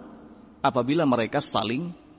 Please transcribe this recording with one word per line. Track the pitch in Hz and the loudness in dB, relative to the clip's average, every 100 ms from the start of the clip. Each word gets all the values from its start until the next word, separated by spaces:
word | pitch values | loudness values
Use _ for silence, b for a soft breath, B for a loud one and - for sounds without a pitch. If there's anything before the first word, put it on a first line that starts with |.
| - - - - - - | -16 -20 -20 -20 -20 -4
apabila | 139 127 120 156 151 | 0 0 0 2 4
mereka | 120 110 139 | 2 2 -2
saling | - 110 104 123 175 175 - | 0 0 0 -2 -6 -12 -20